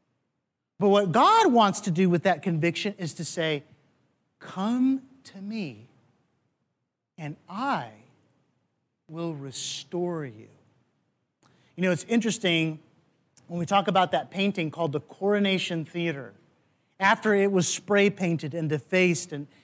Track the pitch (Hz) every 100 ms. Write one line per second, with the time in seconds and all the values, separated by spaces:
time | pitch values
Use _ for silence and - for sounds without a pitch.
0 | _ _ _ _ _ _ _ - 202 202
1 | 196 226 349 453 381 233 202 190 190 165
2 | 185 175 190 160 190 160 170 - 208 202
3 | 165 - 156 175 160 147 - _ _ _
4 | _ _ _ _ - 185 208 247 262 269
5 | - _ - 196 202 226 156 101 117 _
6 | _ _ _ _ _ _ _ _ _ _
7 | _ - 151 - - 196 277 185 117 107
8 | _ _ _ _ _ _ _ _ _ _
9 | - 160 170 147 139 - - - - 175
10 | 175 165 135 110 107 _ _ _ _ _
11 | _ _ _ _ _ _ _ - 185 170
12 | - 233 220 - 180 165 160 156 _ _
13 | _ _ _ _ - 175 170 202 202 185
14 | 180 165 131 196 202 185 156 170 165 143
15 | - - 202 208 202 185 - 165 147 170
16 | 170 139 110 - _ _ _ _ _ -
17 | 196 214 214 202 202 185 - - - 202
18 | 202 196 180 165 151 165 156 151 - 185
19 | 180 165 - 143 147 _